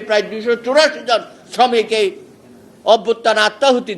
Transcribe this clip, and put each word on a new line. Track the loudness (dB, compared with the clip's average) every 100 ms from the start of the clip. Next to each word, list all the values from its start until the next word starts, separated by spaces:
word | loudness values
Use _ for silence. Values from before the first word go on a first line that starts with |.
| 0
প্রায় | -2 -2
দুইশো | -6 -4 -4 0
চুরাশি | 2 2 0 -2
জন | -4 -4 -20 -8
শ্রমিক | 0 0 0 0 0
এই | -2 -4 -18 -20 -20 -20 -20 -6 2
অভ্যুত্থানে | 2 2 -2 0 2 0
আত্মাহুতি | 2 2 2 -2